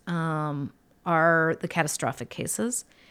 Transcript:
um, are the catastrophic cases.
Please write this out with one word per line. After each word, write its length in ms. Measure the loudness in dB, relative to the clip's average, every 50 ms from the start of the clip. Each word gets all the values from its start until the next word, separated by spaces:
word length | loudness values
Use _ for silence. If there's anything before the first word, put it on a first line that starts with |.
| -6
um, 640 | -4 -4 -2 -2 -2 -2 -2 -2 -4 -4 -4 -6 -8 -10 _ _ _ _ _ -4
are 520 | 0 2 4 6 6 6 6 4 2 2 0
the 80 | -4 -6
catastrophic 640 | -2 -2 -2 -2 -2 -2 -2 -4 -4 -4 -10 -12
cases. 560 | -10 -8 -6 -6 -4 -4 -4 -4 -4 -6 -8 _ _ _ _ -20